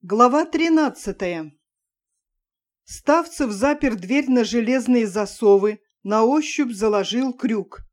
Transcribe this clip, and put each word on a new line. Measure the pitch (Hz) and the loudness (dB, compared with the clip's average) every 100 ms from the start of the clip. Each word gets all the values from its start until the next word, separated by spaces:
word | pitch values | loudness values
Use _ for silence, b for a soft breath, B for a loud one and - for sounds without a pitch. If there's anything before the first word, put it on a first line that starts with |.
Глава | 175 208 247 285 330 | -4 2 4 4 0
тринадцатая. | 320 330 320 294 - - - 185 170 156 147 _ _ _ _ _ _ _ _ _ _ _ _ | -2 2 2 2 -4 -12 -6 -6 -6 -10 _ _ _ _ _ _ _ _ _ _ _ _ _
Ставцев | _ - - 311 330 - 269 | _ -8 0 0 0 -4 -4
запер | 202 269 294 285 214 | 0 -2 0 -2 -4
дверь | 180 269 269 | -2 -2 2
на | 247 | 0
железные | 220 240 226 262 247 247 220 | 2 -2 0 -2 2 2 2
засовы, | 190 202 - 214 196 208 214 _ _ | -2 -6 0 4 4 4 -4 _ _
на | 196 214 | -2 2
ощупь | 226 294 302 - 262 | 2 2 -2 -4 -4
заложил | 208 214 202 185 226 262 | -2 0 0 -2 -2 -4
крюк. | 247 214 220 190 - - | -4 -4 -4 -6 -14 -20